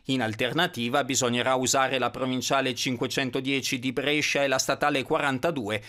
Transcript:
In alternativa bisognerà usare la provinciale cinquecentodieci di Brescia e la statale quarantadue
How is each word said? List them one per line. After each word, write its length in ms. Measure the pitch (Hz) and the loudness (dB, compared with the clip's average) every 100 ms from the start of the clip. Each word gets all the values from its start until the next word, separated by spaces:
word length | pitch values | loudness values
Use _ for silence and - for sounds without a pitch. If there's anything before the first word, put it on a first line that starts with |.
In 180 | - 131 | -2 0
alternativa 800 | 113 110 123 143 180 - 120 143 | 0 0 0 0 0 0 0 0
bisognerà 540 | 131 127 123 120 123 131 | 0 0 2 2 2 2
usare 420 | 123 135 131 135 | 2 2 2 2
la 120 | 120 | -2
provinciale 640 | 120 127 127 120 139 131 | -2 -2 -2 0 0 0
cinquecentodieci 1080 | 123 135 120 131 143 127 135 131 135 120 131 | -2 -2 -2 -2 -2 -2 -2 -2 -2 -2 -2
di 120 | 127 | -2
Brescia 520 | - 135 151 143 143 | -2 0 0 2 2
e 20 | 139 | 2
la 120 | 131 | 0
statale 440 | - 135 151 139 | 0 0 2 0
quarantadue 800 | 123 156 143 131 170 143 101 107 | 0 0 2 0 0 -2 -2 -4